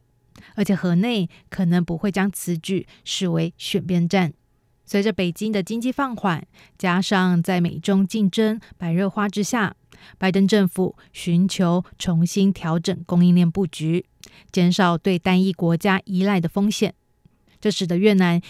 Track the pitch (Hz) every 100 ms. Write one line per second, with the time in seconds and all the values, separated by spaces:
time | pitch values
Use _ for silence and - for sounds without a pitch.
0 | _ _ _ - - - 208 190 185 170
1 | 226 233 175 - _ - 180 175 170 165
2 | 208 190 196 - - 170 - 190 - -
3 | - - 185 165 165 - - 196 151 180
4 | 170 196 170 - _ _ _ _ - 202
5 | 208 196 180 165 214 208 180 226 247 254
6 | 269 226 202 160 - _ - - 185 175
7 | 190 196 185 180 170 180 175 - 185 196
8 | 196 226 196 220 220 220 - - 170 170
9 | 196 214 208 208 202 247 196 - _ -
10 | - - 190 185 196 214 185 - 185 -
11 | _ - - 170 190 - 175 175 180 -
12 | - 165 170 - 196 185 170 170 165 185
13 | 170 175 175 180 170 180 185 - 156 170
14 | - _ - - - - 175 180 180 170
15 | - 180 190 180 190 180 170 165 202 190
16 | - 185 196 196 165 - 202 - 202 -
17 | _ _ _ _ _ _ 214 190 185 175
18 | 208 196 180 170 -